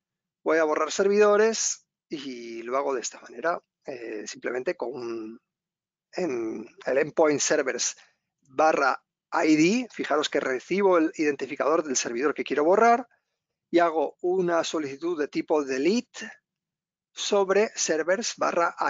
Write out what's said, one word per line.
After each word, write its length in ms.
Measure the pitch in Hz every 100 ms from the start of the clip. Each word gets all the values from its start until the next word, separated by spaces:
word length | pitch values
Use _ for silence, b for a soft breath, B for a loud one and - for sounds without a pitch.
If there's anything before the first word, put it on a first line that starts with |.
| _ _ _ _
Voy 140 | 170 160
a 60 |
borrar 280 | 156 151 156
servidores 960 | - 196 202 208 208 220 220 - - _ _ _
y 540 | 160 135 123 117 113
lo 140 | 117 131
hago 180 | 143
de 60 | 131
esta 180 | 107 -
manera, 400 | - 120 165 175 - _
eh, 400 | - 127 117 107 104
simplemente 480 | 131 127 123 180 175
con 160 | 123
un, 480 | 131 117 117 110 117 _ _ _ _ _ _ _
en 560 | - 175 120 113 110 113 -
el 140 | - 131
endpoint 420 | 151 - 156 143
servers 560 | - 151 135 120 - b b b _ _
barra 600 | _ 135 156 156 135 131 _ _ _
I 240 | 156 165 156
D. 320 | 170 240 233
Fijaros 380 | - 135 147 143
que 100 | 151
recibo 600 | 131 127 - 185 202 175
el 140 | 160 -
identificador 680 | 151 139 135 147 127 165
del 140 | 156 123
servidor 360 | 151 117 147
que 100 | 135
quiero 180 | 127 131
borrar 460 | 156 202 233 233 - _ _ _ _ _ _
y 100 | 170
hago 360 | 170 160 139 -
una 420 | 180 185 175 170
solicitud 560 | 151 165 143 139 170 165
de 80 | 143
tipo 380 | 165 - 156
delete 680 | 135 131 151 233 - - 220 - _ _ _ _ _ _ _
sobre 600 | - - 202 190 190 220
servers 600 | - - 156 160 190 220 -
barra 400 | - 170 170 - 156